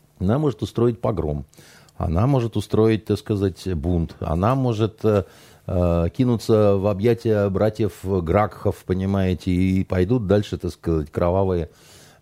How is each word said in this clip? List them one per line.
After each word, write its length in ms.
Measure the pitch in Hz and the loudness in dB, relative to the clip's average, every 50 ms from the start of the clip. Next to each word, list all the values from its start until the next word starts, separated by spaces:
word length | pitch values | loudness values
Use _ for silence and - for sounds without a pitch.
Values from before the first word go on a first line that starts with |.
| _ _ _ - | _ _ _ -4
она 180 | 87 95 117 147 | -2 0 0 0
может 240 | 156 143 110 - | 0 -2 -2 -4
устроить 380 | 113 - - 113 117 120 113 - | -8 -6 -2 0 0 0 0 -2
погром, 440 | - 117 110 82 76 76 73 71 71 - _ - - - - - - _ _ - | -4 -4 -2 -2 -2 -4 -4 -6 -8 -12 _ -20 -20 -20 -20 -20 -20 _ _ -6
она 280 | - 85 80 90 113 | -4 -2 0 2 2
может 300 | 139 139 127 117 110 - | 2 2 0 0 -2 -4
устроить, 480 | 107 - - - 107 110 113 110 104 - | -6 -6 -2 0 2 4 4 2 0 -2
так 140 | - 104 - | -2 -4 -4
сказать, 520 | - - 107 98 101 95 85 - - 92 90 | -2 -4 -4 -2 -2 -2 -4 -6 -8 -6 -6
бунт, 400 | 76 69 90 90 85 80 - - - | -4 -2 -2 0 0 -2 -4 -6 -8
она 340 | - - 78 87 95 113 131 | -6 -4 -2 0 0 0 0
может, 500 | 139 127 123 113 104 113 104 - - - | 0 0 -2 0 0 -2 -2 -2 -2 0
э, 200 | 110 104 98 92 - - - - - - - - | 2 2 2 0 -2 -10 -20 -20 -20 -20 -16 -8
э, 420 | - 92 90 90 85 85 85 85 85 - | -4 0 0 2 2 2 2 0 -2 0
кинуться 600 | - 127 123 120 104 - - 113 107 107 101 101 | 0 0 0 0 0 2 2 4 4 4 4 2
в 100 | 98 95 | 2 0
объятия 640 | 104 101 92 104 120 113 - - 117 107 104 101 101 | -2 -2 0 2 0 0 0 0 0 0 2 0 0
братьев 480 | 95 92 104 107 - - 110 98 - - - | 0 0 0 0 0 -2 -4 -4 -4 -6 -6
Гракхов, 800 | 92 98 92 85 78 87 101 107 104 - - - 101 - - - | -4 -2 -2 0 2 2 2 2 0 -4 -4 -4 -4 -4 -4 -4
понимаете, 640 | - 92 92 95 98 101 98 95 92 90 - - 95 | -4 -4 -2 0 0 0 0 2 0 0 -2 -2 -2
и 340 | 90 87 95 92 95 95 90 | 0 2 2 2 2 0 0
пойдут 420 | - 95 90 90 98 127 127 104 | 0 0 0 0 2 0 0 2
дальше, 300 | 90 98 104 104 - 92 | 2 2 2 2 -2 -8
так 140 | - - 87 | -8 -8 -8
сказать, 380 | - - - 85 82 78 73 - | -10 -6 -4 -2 -2 -2 -2 -4
кровавые 580 | - 90 87 87 90 98 98 95 92 85 78 - - _ - - - - - - - _ | -4 -2 0 0 2 0 0 0 0 -2 -4 -6 -10 _ -20 -20 -20 -20 -20 -20 -20 _